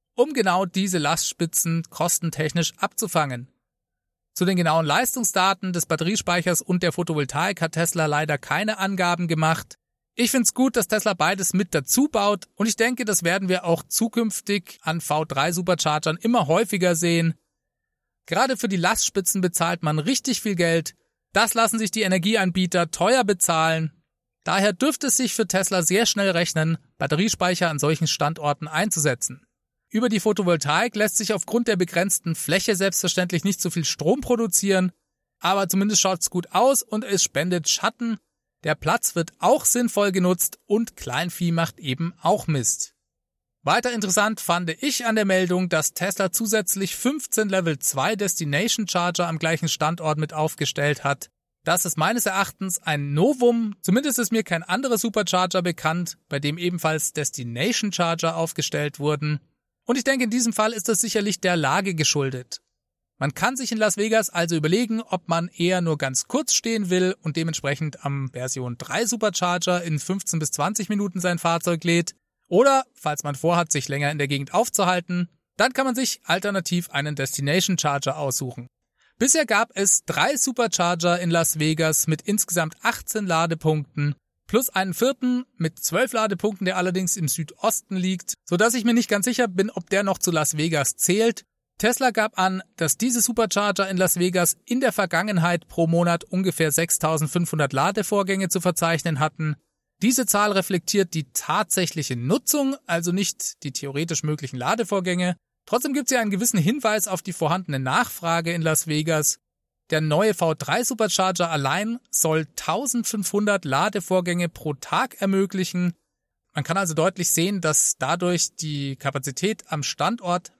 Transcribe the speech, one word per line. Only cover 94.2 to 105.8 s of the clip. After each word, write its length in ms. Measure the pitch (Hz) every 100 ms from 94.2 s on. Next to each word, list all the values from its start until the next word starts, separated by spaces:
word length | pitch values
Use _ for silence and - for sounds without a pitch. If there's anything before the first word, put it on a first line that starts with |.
| 180 180 170 -
in 160 | - 247
der 100 | 254
Vergangenheit 760 | 214 185 170 214 185 175 175 -
pro 180 | - 165
Monat 380 | 170 175 170
ungefähr 480 | - 185 185 - 156
sechstausendfünfhundert 1000 | 156 170 - 156 160 151 175 170 156 139
Ladevorgänge 760 | 135 170 208 - 202 196 196 185
zu 120 | 185
verzeichnen 600 | 180 170 165 165 165 139
hatten. 340 | 156 - 156 147 _ _ _ -
Diese 240 | 214 254 220
Zahl 240 | 202 208
reflektiert 640 | 196 - 180 - 202 185
die 160 | 160 139
tatsächliche 840 | - - 180 - 185 175 156 139 120
Nutzung, 580 | 127 208 - 294 269 285 -
also 260 | 170 175
nicht 500 | 185 208 - - -
die 100 | 147
theoretisch 500 | - 139 139 165 156
möglichen 340 | 151 151 139 127
Ladevorgänge. 800 | 131 226 202 196 180 180 180 175 _ _ -
Trotzdem 260 | 240